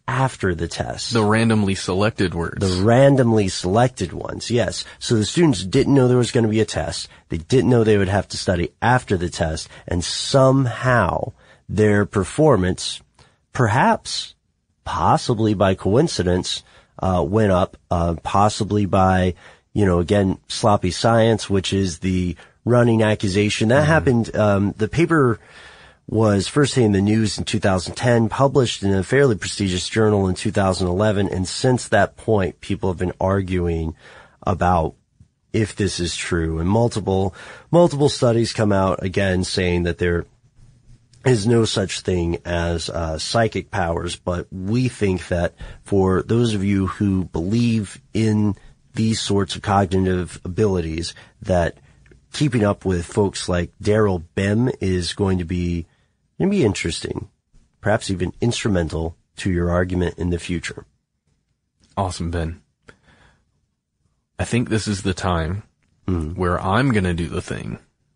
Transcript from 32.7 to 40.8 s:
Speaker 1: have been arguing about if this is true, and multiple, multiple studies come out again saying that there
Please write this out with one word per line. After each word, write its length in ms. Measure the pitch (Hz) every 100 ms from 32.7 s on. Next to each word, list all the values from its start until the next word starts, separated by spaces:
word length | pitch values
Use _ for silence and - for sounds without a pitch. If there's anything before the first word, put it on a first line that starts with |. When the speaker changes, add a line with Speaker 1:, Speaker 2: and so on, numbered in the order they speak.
| 98 95
Speaker 1:
have 80 | 82
been 140 | 87 -
arguing 720 | 95 98 92 90 87 82 80 78 - - - _
about 520 | - 87 90 90 80 - _ _ _ _ _
if 220 | 110 107 -
this 240 | 101 -
is 160 | 87 -
true, 420 | - 87 82 80
and 100 | 82
multiple, 680 | 107 117 110 95 95 98 - - - -
multiple 380 | 165 175 143 143
studies 440 | - 123 113 113
come 200 | - 107
out 300 | 98 95 -
again 420 | 95 90 98 92 90
saying 400 | - 90 87 87
that 140 | 82
there 280 | 90 85 - _ _ _ - _